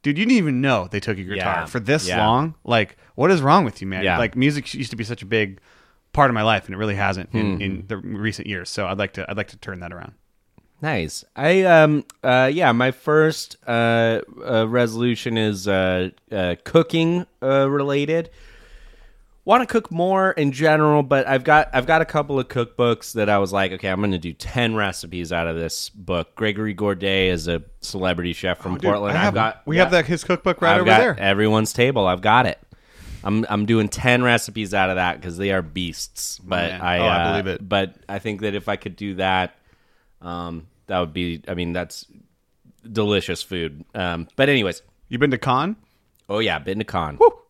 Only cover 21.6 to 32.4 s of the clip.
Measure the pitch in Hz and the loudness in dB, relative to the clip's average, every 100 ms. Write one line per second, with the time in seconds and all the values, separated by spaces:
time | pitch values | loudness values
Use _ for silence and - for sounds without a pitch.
21.6 | - 131 123 160 160 156 143 135 120 127 | 4 -2 2 2 2 -2 -2 -4 -2 -4
22.6 | 117 - 120 113 - 113 104 101 95 98 | -4 0 0 0 -4 -2 2 2 2 0
23.6 | 95 92 98 92 104 92 82 76 - 127 | -2 -2 -4 -2 0 -2 -4 -10 -6 -2
24.6 | 120 110 101 - 85 90 82 85 85 82 | -2 0 -2 -4 -10 -10 -4 -4 -2 -4
25.6 | 82 - - 104 90 87 82 - 107 104 | -6 -6 -12 -14 -4 -4 -4 -4 -4 -2
26.6 | 110 95 104 92 98 95 92 87 82 85 | -6 -2 -4 -2 0 2 2 0 -2 -4
27.6 | - - - 98 92 87 87 85 92 87 | -6 -16 -12 -4 -2 -2 -4 -4 -4 -4
28.6 | 92 92 180 104 101 151 208 117 110 - | -6 -2 0 0 0 0 0 0 -2 -4
29.6 | - 165 175 175 135 165 - 175 185 170 | -2 2 4 4 0 -4 -2 -2 0 0
30.6 | 170 180 180 110 254 107 98 101 107 110 | 2 4 6 6 6 2 0 2 4 2
31.6 | 110 - 123 131 95 90 107 117 | 0 2 2 4 2 2 4 6